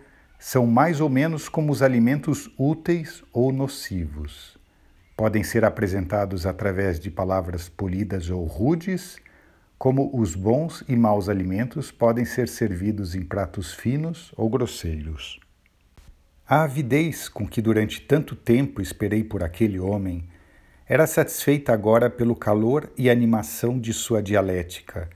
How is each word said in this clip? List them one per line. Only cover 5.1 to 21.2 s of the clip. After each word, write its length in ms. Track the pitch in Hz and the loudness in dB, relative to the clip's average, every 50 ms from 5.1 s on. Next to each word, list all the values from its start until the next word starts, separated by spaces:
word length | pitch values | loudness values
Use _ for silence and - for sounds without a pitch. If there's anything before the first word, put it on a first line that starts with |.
| _ | _
Podem 300 | - 110 107 98 110 101 | -2 0 0 2 0 -2
ser 220 | - - 117 107 | 0 0 2 2
apresentados 800 | 104 - - 110 95 92 98 95 87 107 104 101 98 98 92 82 | 2 2 0 -2 -2 -2 -4 -4 -2 -2 -2 -2 -2 -4 -4 -4
através 520 | 95 90 - 104 101 92 92 98 95 87 80 | -4 -4 -2 -2 -2 -2 0 0 -2 -2 -4
de 120 | 80 - | -6 -8
palavras 580 | 80 - 95 92 95 95 87 87 87 87 82 - | -6 -4 -2 0 0 -2 -2 -2 -6 -8 -10 -10
polidas 640 | _ - 101 95 90 95 107 92 95 95 85 85 | _ -6 -6 -4 -2 -4 -4 -4 -4 -6 -4 -4
ou 160 | 92 90 85 | -4 -4 -4
rudes, 720 | 80 - - 107 135 175 170 165 190 190 180 - - - - _ - _ _ _ _ _ _ _ _ _ | -6 -4 0 2 2 2 0 0 -4 -6 -6 -6 -10 -18 -20 _ -20 _ _ _ _ _ _ _ _ _
como 340 | _ - 131 131 135 135 - - 127 | _ 0 2 2 2 0 0 0 0
os 160 | 110 92 82 | 0 0 0
bons 480 | 90 92 104 120 143 160 170 - - - - | -2 2 2 2 2 0 -4 -8 -12 -6 0
e 80 | 131 | 2
maus 320 | 117 117 107 104 104 95 95 | 4 6 6 4 2 2 0
alimentos 600 | 104 98 92 92 92 101 120 120 - 156 135 - | 0 0 0 -2 -2 -2 -2 -4 -4 -8 -10 -10
podem 340 | - _ 117 117 117 120 120 | -2 _ 2 2 4 2 -2
ser 240 | 113 - - 123 113 | -2 0 -2 -2 -2
servidos 680 | - - 117 104 95 85 92 104 104 98 101 87 85 | -2 -2 -2 -2 -2 -2 -2 -2 -2 -2 -4 -6 -6
em 80 | 95 87 | -6 -6
pratos 520 | - - 98 98 87 - 101 92 - - | -4 -4 -4 -4 -4 -6 -10 -10 -10 -12
finos 580 | - - 117 127 147 156 165 165 - - - - | -6 -4 -2 -2 -2 -2 -4 -6 -10 -14 -18 -6
ou 140 | - 110 113 | -2 -2 0
grosseiros. 880 | 110 127 123 120 - - - 85 80 78 76 78 78 73 - - - - _ _ _ _ _ _ _ _ _ _ _ - - - - _ _ _ _ _ _ - | 2 0 0 -2 -4 -6 -6 -6 -4 -4 -6 -8 -10 -10 -10 -14 -16 -18 _ _ _ _ _ _ _ _ _ _ _ -20 -20 -20 -20 _ _ _ _ _ _ 2
A 140 | 135 147 160 | 2 4 4
avidez 680 | 151 127 147 151 113 120 147 165 165 - - - - | 2 0 -4 -2 2 2 2 2 0 -2 -6 -10 -12
com 180 | - - 104 | -8 -8 -8
que 140 | 92 - - | -4 -4 -2
durante 400 | 107 110 110 107 107 107 - - | 2 2 2 2 2 0 -4 -10
tanto 340 | - - 139 151 147 - - | 0 2 2 2 2 -2 -10
tempo 460 | - - - 117 123 143 - - - | -10 2 2 4 4 4 0 -2 -6
esperei 420 | 98 87 - - 107 101 104 107 110 | -6 -8 -4 -4 -2 0 0 0 0
por 220 | 110 - 101 90 | -2 -4 -4 -4
aquele 340 | 85 - - 113 107 98 92 | -4 0 0 0 0 2 0
homem 480 | 92 95 104 101 95 92 90 85 85 85 - - - _ _ - _ _ _ _ _ _ | -2 -2 -2 -2 -2 -4 -6 -6 -8 -12 -16 -20 -20 _ _ -20 _ _ _ _ _ _
era 180 | 123 131 160 | 4 4 4
satisfeita 680 | 151 - - | 4 4 0